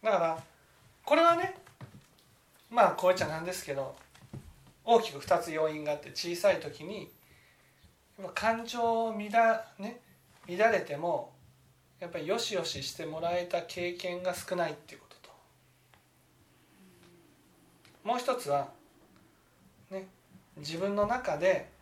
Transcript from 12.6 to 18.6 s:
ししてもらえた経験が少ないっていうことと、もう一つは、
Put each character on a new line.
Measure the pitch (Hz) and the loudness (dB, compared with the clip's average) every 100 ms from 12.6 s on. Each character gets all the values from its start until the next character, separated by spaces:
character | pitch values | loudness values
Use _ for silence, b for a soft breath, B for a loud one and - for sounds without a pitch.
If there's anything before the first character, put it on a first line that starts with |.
し | - - | -4 -6
し | 131 | -8
て | - | -8
も | 160 156 | -8 -4
ら | 170 175 | -2 -2
え | 175 | 0
た | 170 | -4
経 | 170 - 175 | -4 -6 -6
験 | 175 180 175 | -4 -6 -4
が | 180 | -4
少 | 175 - | -4 -4
な | 180 165 | -2 -2
い | |
っ | 151 | -4
て | - | -16
い | - | -20
う | |
こ | - | -20
と | - - | -20 -20
と、 | - _ _ _ _ _ _ _ _ _ _ _ _ _ _ 185 180 - - _ _ _ _ _ _ - _ | -20 _ _ _ _ _ _ _ _ _ _ _ _ _ _ -20 _ -20 -20 _ _ _ _ _ _ -20 _
も | 202 | -2
う | 247 | -2
一 | 247 165 | 0 -2
つ | 143 | 0
は、 | 143 | 0